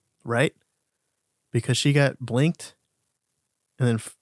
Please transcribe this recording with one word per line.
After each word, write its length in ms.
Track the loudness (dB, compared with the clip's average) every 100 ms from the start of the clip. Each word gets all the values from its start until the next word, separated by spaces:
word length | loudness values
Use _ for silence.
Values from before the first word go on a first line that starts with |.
| _ _
right? 320 | -4 0 0 -2 _ _ _ _ _ _ _ _ _
Because 260 | -4 -2 0
she 160 | 2
got 260 | 4 2 0
blinked 560 | -4 0 0 -2 -12 -20 _ _ _ _ _ _ _ _ _ -4
and 100 | -2
then 80 | -2
f-, 220 | -4 -16